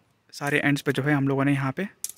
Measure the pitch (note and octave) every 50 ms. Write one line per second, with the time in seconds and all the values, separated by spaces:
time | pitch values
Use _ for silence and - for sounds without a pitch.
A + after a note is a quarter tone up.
0 | _ _ _ _ _ _ - - D3 C#3+ D3 C#3+ - C#3+ C#3+ C#3+ - D3 C3 C#3
1 | C3 D3 D3+ C#3 C#3 C#3 C3+ C3+ C#3 C#3+ C#3+ C3+ C3+ C3+ - - G3 - - _
2 | - - -